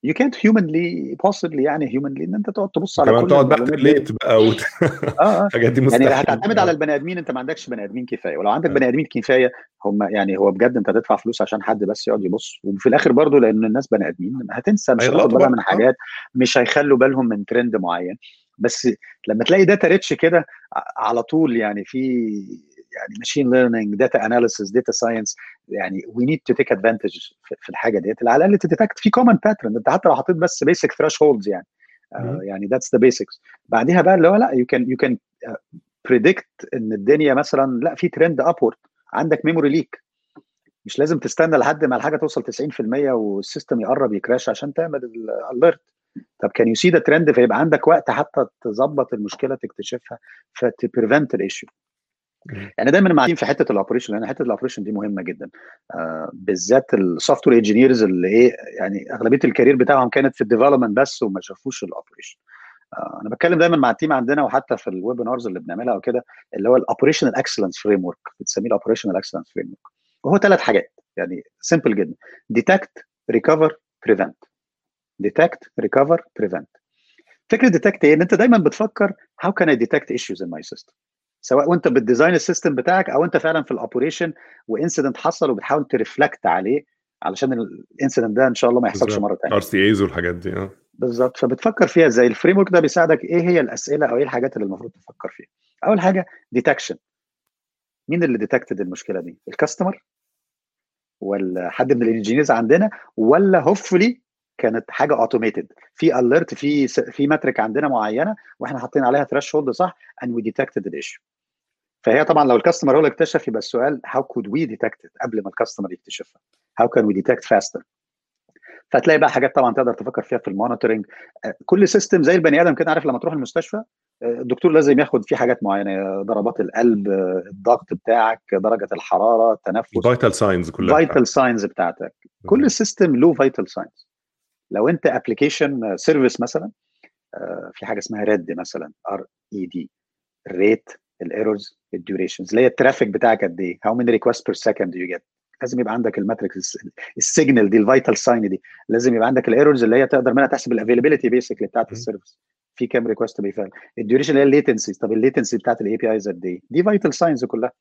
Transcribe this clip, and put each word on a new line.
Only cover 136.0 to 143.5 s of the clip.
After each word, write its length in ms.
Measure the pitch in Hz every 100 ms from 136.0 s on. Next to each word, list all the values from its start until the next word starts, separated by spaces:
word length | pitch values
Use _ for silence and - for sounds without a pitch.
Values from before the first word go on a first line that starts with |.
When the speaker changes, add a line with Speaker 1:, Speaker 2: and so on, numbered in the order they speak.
| - 151 127 -
Speaker 1:
مثلا، 300 | - 156 190 - _ _ _ _ _ -
آه، 360 | 90 87 87
في 120 | - -
حاجه 140 | 107
اسمها 240 | 101 110
ريد 280 | 104 104 82
مثلا، 400 | 80 87 80 76 _ -
ار 140 | 98 - _ _
اي 120 | 107 90
دي، 260 | 90 80 _ _ _ _ _ -
الريت، 420 | 92 101 110 _ - _ _
الايرورز، 580 | 82 101 110 104 101 _ _
الديوريشنز، 560 | 92 85 95 92 - 92
اللي 120 | 110
هي 60 | 127
الترافيك 400 | - 143 135 113
بتاعك 360 | 95 120 110
قد 160 | 98